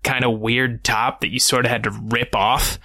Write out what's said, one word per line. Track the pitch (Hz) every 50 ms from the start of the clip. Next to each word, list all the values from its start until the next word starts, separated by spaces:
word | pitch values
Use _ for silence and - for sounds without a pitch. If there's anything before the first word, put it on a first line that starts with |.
kinda | - - 135 127 127 120
weird | 113 107 107 113 120 123 131 123 120 110 -
top | - 113 107 120 127 - -
that | - 78
you | 107 -
sorta | - - 135 123 123
had | 117 120 113 113
to | 107
rip | 101 110 110 110 117 117 123 - -
off. | 104 98 110 127 131 - - - - -